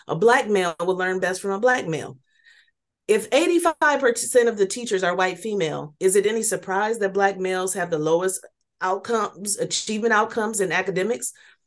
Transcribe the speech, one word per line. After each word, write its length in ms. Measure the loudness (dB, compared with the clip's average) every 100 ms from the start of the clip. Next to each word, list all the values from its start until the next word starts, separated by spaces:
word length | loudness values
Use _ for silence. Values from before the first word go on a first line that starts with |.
| -6
A 80 | 2
Black 320 | 4 4 4
male 280 | 0 0 -2
will 180 | -2 -2
learn 220 | -2 -2
best 220 | -2 -4
from 100 | -4
a 80 | 0
Black 280 | 2 2 0
male. 300 | -6 -6 -14 _ _ _ -20 _ _ _ _ 0
If 200 | 0 2
eighty-five 680 | 2 4 4 2 2 2 4
percent 500 | 2 0 2 4 4
of 80 | 2
the 100 | 0
teachers 360 | -2 -2 -2
are 120 | 0 0
white 240 | 0 -2
female, 560 | -6 -2 -2 -4 -10 -2
is 160 | 2 4
it 120 | 2
any 160 | 0
surprise 560 | -2 -4 -4 -2 -2 -2
that 140 | -2
Black 240 | 2 0 0
males 340 | -2 -2 -2
have 160 | -4 -2
the 100 | -2
lowest 460 | 2 2 0 -4 -10 _ _ -6
outcomes, 760 | -2 -2 -2 -2 -2 -6 -8 -4
achievement 560 | -4 -4 -4 -2 2
outcomes 460 | 2 0 -2 -2 -2
in 100 | 0
academics? 600 | 0 -2 -2 -2 -4 -6 -12 -20 _